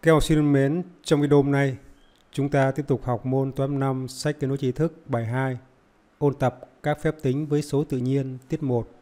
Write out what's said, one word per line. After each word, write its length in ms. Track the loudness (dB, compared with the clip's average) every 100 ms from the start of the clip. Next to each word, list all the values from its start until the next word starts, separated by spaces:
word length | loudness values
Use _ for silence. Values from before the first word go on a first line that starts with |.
Các 100 | 6
học 100 | 4
sinh 160 | 4 2
thân 140 | 4
mến, 300 | 4 2 0 -6 -12
trong 180 | 0 0
video 220 | 4 4
hôm 100 | 4
nay, 240 | 2 0 -2 -14 -20 _ _ _
chúng 160 | -4 -2
ta 220 | 2 0
tiếp 140 | -2 -2
tục 180 | -2
học 220 | -2 -4 -2
môn 260 | -2 -2
toán 260 | -2 -4 -2
năm 300 | -2 -2 -6
sách 280 | -6 -6 -4
Kết 60 | -4
nối 120 | -2
tri 140 | -2
thức 200 | -2 -4 -4 -6
bài 200 | -4 -2
hai, 320 | -2 -4 -6 -12 _ _ _ _ _
ôn 160 | -2
tập 360 | 0 -2 -2 -20 _
các 180 | -6 -2
phép 140 | -4 -2
tính 240 | -2 -2 0
với 160 | -2
số 220 | 0 -2
tự 140 | -2 -2
nhiên 400 | 0 0 -2 -10 -8
tiết 140 | -4
một. 260 | -2 -2 -2 -14